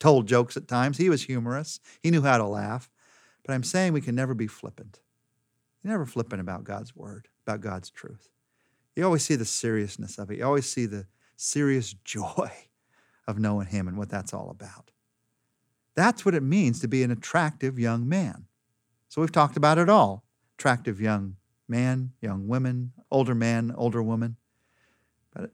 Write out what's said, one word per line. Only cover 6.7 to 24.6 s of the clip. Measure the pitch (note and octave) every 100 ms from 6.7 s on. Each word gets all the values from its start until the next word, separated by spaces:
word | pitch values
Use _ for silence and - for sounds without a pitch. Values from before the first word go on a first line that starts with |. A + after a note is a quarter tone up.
| G2+ A2 -
word, | G2 G#2 - _ -
about | G#2
God's | G#2+ F#2 F2+
truth. | - - A2 _ _ _ _ _ _ _ -
You |
always | F3+ D#3+
see | - C#3+
the |
seriousness | A2 - A#2 A2 G2+ - G#2 -
of | G2
it. | G#2
You |
always | B2+ C#3+ C3
see | - A#2
the | G2+ F#2+ _ _ -
serious | - D3 C#3+ C3+ A2+
<laughs> | G2
joy | - G#2+ - - - - - _ _ _ _ _ -
of | G#2
knowing | G#2+ G#2 F#2
him | G2+ F2+
and | F#2+
what | G#2
that's | G2+ F2+
all | - F#2
about. | F#2 G2+ - _ _ _ _ _ _ _ _ _ _ _ -
That's | G3+ A#3
what | G3+ E3+
it |
means | C3+ F#3+ D3 A2+
to | A#2
be | C3
an | B2+
attractive | A#2 - F3 D3+ D3 C3 C3
young | A#2 A2+ A#2+
man. | F#3 D3 - - _ _ _ _ _ _
So | -
we've | D#3+
talked | D#3+ D3 -
about | D3 D#3+
it | E3+
all. | G#3 G#2+ G2 - _ _ -
Attractive | C#3+ B2 A#2+ G2
young | A2 G#2 G2 F#2+ _ _ -
man, | A#2 B2+ C3 B2+ -
young | A2 G2 G2+
women, | B2+ B2+ B2 B2 - -
older | C3+ B2+
man, | A#2 A#2 A#2 A2+ B2
older | A#2+ A2+
woman. | A2 A2+ A#2 A#2 _ _